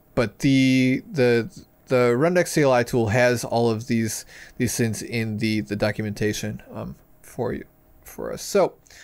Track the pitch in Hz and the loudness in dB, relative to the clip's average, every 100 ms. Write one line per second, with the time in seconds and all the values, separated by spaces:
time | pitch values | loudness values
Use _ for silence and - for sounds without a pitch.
0 | _ - 113 - 143 135 131 131 127 131 | _ -4 -4 -2 2 4 4 4 2 0
1 | - 175 123 117 104 - - _ - 131 | -4 0 2 2 0 -10 -20 _ -2 2
2 | 123 120 160 180 170 - 139 127 120 127 | 2 2 2 2 0 2 4 4 2 0
3 | 113 117 123 120 - 117 117 110 117 117 | 0 2 2 2 0 0 2 0 -2 -2
4 | 110 - - - - - 123 - 117 104 | -2 -6 -12 -20 -18 -4 -4 0 -2 -2
5 | - 117 113 104 110 110 104 101 107 104 | -6 -6 -4 -2 0 0 -2 -2 -2 -2
6 | 107 101 107 104 104 139 - 110 120 - | -6 -2 -2 -2 -6 -10 -12 -12 -12 -14
7 | _ - - - 117 139 - _ _ - | _ -20 -16 -8 -6 -6 -10 _ _ -20
8 | - - 57 - - 202 170 - _ - | -20 -12 -10 -10 -4 0 0 -2 _ -20